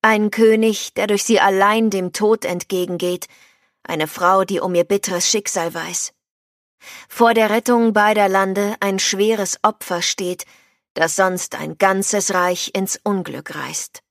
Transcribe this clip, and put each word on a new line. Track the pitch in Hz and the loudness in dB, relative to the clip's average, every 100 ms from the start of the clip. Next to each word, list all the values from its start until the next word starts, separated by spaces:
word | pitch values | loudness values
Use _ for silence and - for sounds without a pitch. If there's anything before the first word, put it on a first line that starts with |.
Ein | 220 220 214 | 2 2 0
König, | 220 220 220 220 202 - - | 4 4 6 2 0 -6 -4
der | 208 | -2
durch | 202 | -2
sie | - 214 | 2 2
allein | 196 190 202 220 226 | 4 4 2 4 0
dem | 196 180 | 0 -4
Tod | - 208 220 | 0 0 2
entgegengeht, | - 175 - 185 180 175 180 180 - _ _ _ _ _ | -2 -6 -4 -4 -4 -4 -4 -4 -10 _ _ _ _ _
eine | - 160 156 | -8 -4 -4
Frau, | - 180 190 | 0 2 2
die | 190 196 | 2 -2
um | 185 175 | 0 0
ihr | |
bitteres | 175 202 190 180 - | 0 -2 -2 -2 0
Schicksal | 220 - 190 170 | -2 -2 -4 -4
weiß. | 170 165 180 - _ _ _ _ _ _ _ - - - | -6 -8 -8 -10 _ _ _ _ _ _ _ -20 -20 -18
Vor | - 233 | 2 2
der | 226 220 | 4 2
Rettung | 220 240 240 233 | 0 2 2 4
beider | 214 208 214 202 | 4 2 4 2
Lande | 190 190 190 202 214 | 2 0 0 -2 -2
ein | 202 190 | -2 -2
schweres | - 190 214 220 190 - | -2 0 0 0 -2 0
Opfer | 214 214 - 175 | 0 -2 -6 -4
steht, | 175 - 180 180 - _ _ _ _ | -4 -4 -6 -6 -12 _ _ _ _
das | - 160 - | -2 -2 2
sonst | 190 180 - - | 2 0 -8 -10
ein | 156 156 | -10 0
ganzes | 196 190 196 208 - | 2 2 0 -2 0
Reich | 185 180 180 - | 0 0 -2 -4
ins | 196 190 - | -4 -4 -4
Unglück | 214 196 165 143 151 151 | -2 -4 -4 -12 -12 -12
reißt. | 135 151 - - _ | -10 -10 -12 -18 _